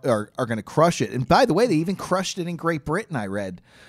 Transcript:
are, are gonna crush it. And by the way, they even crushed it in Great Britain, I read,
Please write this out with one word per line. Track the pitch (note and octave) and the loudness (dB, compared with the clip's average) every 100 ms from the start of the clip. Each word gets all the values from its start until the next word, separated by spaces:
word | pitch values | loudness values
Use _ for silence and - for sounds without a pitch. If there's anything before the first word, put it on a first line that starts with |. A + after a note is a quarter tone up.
| C#3+ | 2
are, | A2 G#2+ - | 0 0 -6
are | A#2+ | -4
gonna | A2+ | -4
crush | - - E3+ - | -2 4 4 4
it. | A#2 | -2
And | B2 C3 | -2 4
by | F#3 C4 | 4 6
the | |
way, | E3+ B3 | 4 2
they | D#3 | 2
even | E3 F3+ | 0 -4
crushed | - F#3 F3+ - | -2 -2 -2 -6
it | E3+ | -8
in | E3 | -4
Great | E3 D#3+ - | -2 -4 -2
Britain, | E3+ - C#3 | -4 -4 -6
I | G2+ | -4
read, | G2+ F#2+ F#2 - - | -6 -6 -10 -18 -20